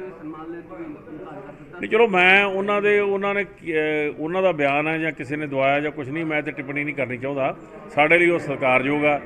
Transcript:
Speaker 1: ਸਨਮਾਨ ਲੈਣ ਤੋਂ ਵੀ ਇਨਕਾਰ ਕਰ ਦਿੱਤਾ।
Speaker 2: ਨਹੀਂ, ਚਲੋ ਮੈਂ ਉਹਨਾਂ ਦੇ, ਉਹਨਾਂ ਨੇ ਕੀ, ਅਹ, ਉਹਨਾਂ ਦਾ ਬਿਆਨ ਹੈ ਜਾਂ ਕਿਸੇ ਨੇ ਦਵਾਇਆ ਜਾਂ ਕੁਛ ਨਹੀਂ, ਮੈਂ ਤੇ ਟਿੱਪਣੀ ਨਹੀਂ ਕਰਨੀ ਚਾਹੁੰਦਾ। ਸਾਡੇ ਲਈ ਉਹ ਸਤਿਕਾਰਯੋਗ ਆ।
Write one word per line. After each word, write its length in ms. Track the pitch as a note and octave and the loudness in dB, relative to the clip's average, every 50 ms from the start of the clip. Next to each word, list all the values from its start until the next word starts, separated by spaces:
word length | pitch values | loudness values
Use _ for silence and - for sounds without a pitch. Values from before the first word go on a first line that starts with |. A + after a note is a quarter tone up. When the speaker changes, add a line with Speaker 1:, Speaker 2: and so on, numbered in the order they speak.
| F#3 F#3 E3+ - | -12 -12 -14 -14
Speaker 1:
ਸਨਮਾਨ 320 | D#3 D3+ E3 D#3+ D#3+ E3 E3+ | -12 -12 -12 -12 -12 -12 -12
ਲੈਣ 80 | E3+ | -14
ਤੋਂ 160 | E3 E3+ - | -14 -16 -14
ਵੀ 80 | E3+ E3 | -14 -12
ਇਨਕਾਰ 500 | D#3 D3 C#3 - D#3 D#3 D3 B2 A#2+ A#2 | -14 -14 -16 -16 -16 -16 -14 -14 -14 -14
ਕਰ 180 | A#2+ C3+ C#3+ C#3+ | -14 -14 -16 -16
ਦਿੱਤਾ। 260 | - - - - - | -18 -18 -18 -12 -10
Speaker 2:
ਨਹੀਂ, 100 | G#3 G3+ | -6 0
ਚਲੋ 180 | G#3+ A3 A#3 A3 | 4 4 4 4
ਮੈਂ 360 | F#3+ F3+ F3+ F#3 F#3+ G3 G3+ | 4 4 6 8 6 6 6
ਉਹਨਾਂ 380 | G3+ F#3+ F#3+ G3 G3+ G3+ G3+ G3+ | 4 0 -2 0 0 0 2 2
ਦੇ, 180 | G#3 G#3 G#3 | 4 4 4
ਉਹਨਾਂ 340 | G#3 G3+ G3 G3 G3 G3+ G3+ | 2 2 0 -2 -2 -2 -2
ਨੇ 100 | G3+ G3 | -2 -4
ਕੀ, 300 | - - - E3+ E3 D#3+ | -6 -8 -14 -8 -2 -2
ਅਹ, 40 | D#3 D#3 D3+ D3+ D3+ D3+ D3 - - | 0 0 0 0 0 -2 -2 -4 -6
ਉਹਨਾਂ 240 | D3 D#3+ F3 F#3+ F#3+ | -6 -4 -2 2 2
ਦਾ 100 | F#3 E3+ | 2 2
ਬਿਆਨ 360 | D3 C#3+ C#3 C#3 D3 D3+ D#3 | 4 2 2 2 2 0 0
ਹੈ 100 | D#3+ D#3+ | -2 -2
ਜਾਂ 140 | D#3+ D#3+ D3 | -2 -4 -4
ਕਿਸੇ 240 | - C#3+ A#2+ D3 | -6 -8 -6 -6
ਨੇ 100 | D3+ D#3 | -6 -6
ਦਵਾਇਆ 340 | C#3+ C3+ C3+ C3+ C3+ C#3+ D3 | -4 -2 2 2 4 4 2
ਜਾਂ 100 | D3 D3+ | 0 -2
ਕੁਛ 180 | D3 D#3 C#3 B2+ | -4 -6 -8 -6
ਨਹੀਂ, 160 | D3 E3 E3 | -6 -4 -4
ਮੈਂ 180 | D#3 D3+ D3+ C#3+ | -2 -2 -2 -2
ਤੇ 80 | D3+ | -4
ਟਿੱਪਣੀ 340 | C3+ D3 C3+ C3 C#3+ D3 D3 | -8 -8 -8 -6 -6 -6 -4
ਨਹੀਂ 100 | D3 C#3 | -4 -2
ਕਰਨੀ 240 | C#3 C3 A#2 B2+ A#2+ | -4 -4 -4 -4 -6
ਚਾਹੁੰਦਾ। 380 | B2+ C#3 C#3+ C#3 C3 D3+ F#3+ - - - - - - - | -6 -4 -2 -2 -2 -2 -2 -4 -12 -18 -18 -18 -16 -6
ਸਾਡੇ 280 | - D3 D3 D#3 E3 F3 | 0 2 4 6 6 6
ਲਈ 120 | F3 E3+ | 6 4
ਉਹ 80 | E3+ D#3+ | 2 2
ਸਤਿਕਾਰਯੋਗ 680 | D3+ D3+ C#3 B2 C#3 B2+ B2+ B2+ B2+ C#3 D3 D3 D3 | 0 -4 -4 0 2 4 4 4 2 2 0 2 2
ਆ। 160 | D3 D3 C#3 - | 2 2 0 -2